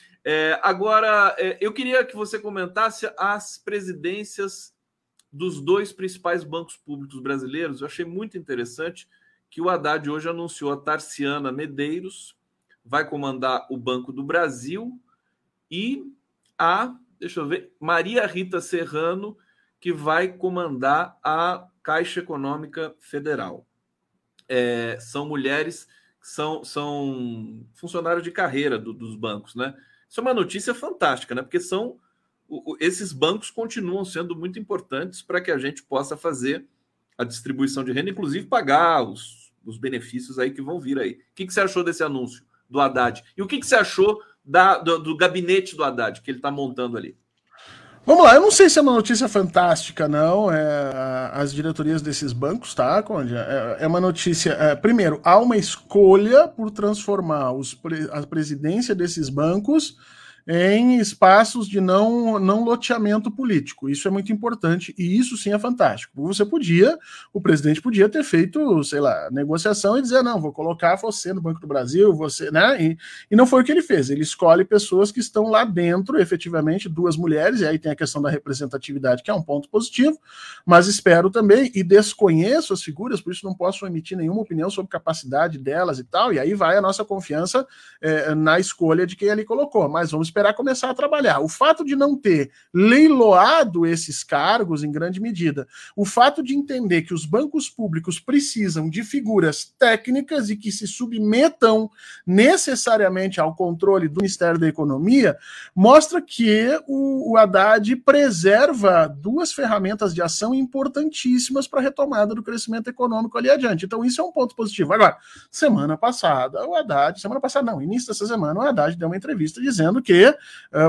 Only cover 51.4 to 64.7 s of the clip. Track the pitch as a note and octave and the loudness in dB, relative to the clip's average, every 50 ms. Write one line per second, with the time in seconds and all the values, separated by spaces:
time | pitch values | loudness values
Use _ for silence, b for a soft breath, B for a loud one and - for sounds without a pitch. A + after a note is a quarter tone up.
51.4 | C#3+ C#3 C#3 C#3+ D3+ D#3+ D#3+ - D3+ D3+ D#3+ D#3 C#3+ D3+ C#3 - D3+ C3+ A#2+ A#2+ | -4 -4 -4 -4 -4 -4 -4 -4 -2 -2 -2 -2 -4 -6 -6 -6 -6 -6 -6 -4
52.4 | C3+ D3 F#3+ A#3+ - - - - B2+ C3 E3 G#3 G#3 - A3 D#3+ C3+ A#2+ B2 A#2+ | -4 -4 -4 -6 -8 -10 -4 -2 0 2 2 0 0 -2 -6 -6 -4 -4 -6 -6
53.4 | G#2+ - C3 C3+ A2+ A#2 G#2 - D#3 D#3+ E3 F3 F#3 F#3 E3+ - - F3 E3+ D#3+ | -6 -4 -4 -4 -4 -6 -6 -4 -2 -2 0 0 0 0 -2 -2 -2 -2 -2 0
54.4 | - E3+ D3 - D3+ D3+ C#3+ C#3+ - A3 A#3+ A3+ F#3+ D#3+ D3 - - E3+ F3+ G#3+ | 0 -2 0 2 2 0 0 2 2 2 2 2 2 0 0 0 4 6 6 6
55.4 | A#3+ B3 A#3 G#3 - - - - _ - - G3+ G3+ F#3+ F#3+ G3 G#3 A3 B3+ C#4+ | 6 6 2 0 0 -2 -8 -12 _ 0 4 6 8 8 8 8 6 6 6 6
56.4 | E4+ - - - A3 G#3+ G#3 G#3 G#3 G#3 G#3+ G#3 - - G3+ F#3+ F3+ D#3+ D3+ D3 | 6 6 0 -8 -8 -8 -6 -2 -2 -2 -2 -2 -4 -4 -4 -2 -2 -2 -4 -2
57.4 | C3+ B2+ B2+ C3+ C3+ - - _ - E3 D#3+ D#3 D3+ - D3+ D3+ C#3+ - E3 D#3+ | -2 -2 -4 -4 -8 -10 -12 _ -10 -8 -6 -6 -6 -6 -8 -10 -10 -6 -4 -4
58.4 | D3+ D3 D3 C#3+ D3 D#3 F#3 A3+ B3 A#3+ G#3 F3+ F3 E3+ E3+ E3+ D3+ C3 C3+ C#3+ | -4 -4 -6 -6 -4 -4 -2 -2 -2 -2 -2 -2 -2 -4 -4 -6 -6 -6 -4 -2
59.4 | D3+ D#3+ F3+ G3+ G#3 C#4 D4+ D#4+ D4+ - - b b b b b b b b b | 0 0 0 0 0 0 0 0 0 -2 -10 b b b b b b b b b
60.4 | b - E3 E3+ F3+ F#3+ G3+ A3+ A#3+ B3 B3+ A#3+ G#3 G3+ - - F#3+ F#3 F#3+ G#3 | b -2 0 2 4 4 4 4 4 4 4 4 2 0 0 4 6 8 8 8
61.4 | A3+ A3 - B3 G#3 F#3+ G3 G3+ F#3+ F#3 F#3 G3 G#3+ A3+ A#3 A#3+ A#3 A3+ G#3+ G3+ | 6 4 0 -6 -6 -4 -2 0 2 2 4 4 4 2 0 0 -2 0 0 0
62.4 | F#3+ F#3 G3+ A3 A#3 A#3 A#3 A#3+ - - A#3+ A3+ G#3 G#3 G#3 A3 G#3+ A#3+ G#3 - | 2 2 2 2 0 0 -2 -2 -2 -4 -2 -2 0 0 0 0 -2 -4 -6 -4
63.4 | C4+ A#3+ G3+ D3 C#3 - - - C3+ C3+ C#3+ C#3 - G3 F#3+ G3+ G3 G3 A3 G#3 | -2 0 0 0 -2 -4 -14 -10 -6 -6 -6 -4 -2 -2 -2 -2 -2 -4 -4 -4
64.4 | A3+ A#3 A#3 A#3 - E3 | -4 -4 -6 -2 0 0